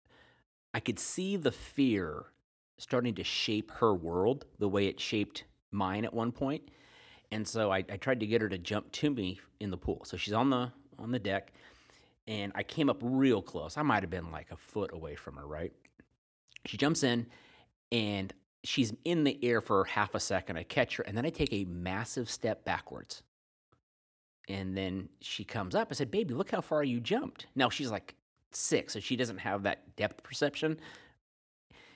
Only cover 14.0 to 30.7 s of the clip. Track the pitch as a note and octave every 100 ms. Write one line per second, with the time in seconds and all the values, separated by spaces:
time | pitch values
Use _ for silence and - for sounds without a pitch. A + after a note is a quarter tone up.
14 | F#2+ F2+ E2+ D#2+ - - - - G2+ E2
15 | D#2 D2 - D2 D2 D2+ - - _ -
16 | _ _ _ _ _ - - G#2+ C#3+ D#3+
17 | C3+ A#2+ A#2 - - - _ _ _ A#2+
18 | G#2+ G2+ F#2+ - _ _ - - A#2 A2
19 | D#3+ E3+ C#3+ - B2 A#2 - G2+ F#2 -
20 | G#2 G#2 - F#2+ - E2+ - - A#2+ -
21 | - G#2 C#3 D#3+ C#3+ G#2 F#2+ F2 F2 F#2+
22 | A2+ - A#2 - A2+ G#2 - E2+ - B1+
23 | - - - _ _ _ _ _ _ _
24 | _ _ _ _ - G2 F#2+ F#2+ F#2+ F#2+
25 | F#2+ - - - G2+ A2+ F#2 E3 A3 C3
26 | C3 F#3+ G#3 B2 G3 G3 - D#3 C#3+ A#2+
27 | A#2 A3 - - - - B2+ - C3 G#2
28 | - - _ _ _ - - C#3 - G#2+
29 | - B2 B2 F#2 G#2+ G2+ G2 - - -
30 | G#2 - - - D3 - D#3